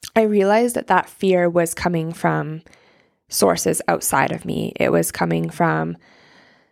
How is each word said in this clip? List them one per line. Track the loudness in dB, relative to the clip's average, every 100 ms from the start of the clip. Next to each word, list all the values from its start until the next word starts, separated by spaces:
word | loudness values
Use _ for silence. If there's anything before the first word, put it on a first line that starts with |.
| -2 0
I |
realized | 2 4 4 4 2 -2
that | 0
that | 0 0
fear | -2 2 4 2
was | 2 0
coming | -2 -2 -2 -4
from | -4 -2 -2 -4 -10 -14 _ _ _ _ _ _
sources | 0 2 2 0 -2 -2
outside | -2 0 0 0
of | -4 -6
me. | -4 -6 -2
It | 0
was | 2 0
coming | -4 -2 -2 -4
from | -2 -2 0 -4 -8 _ _ _ _ _ _ _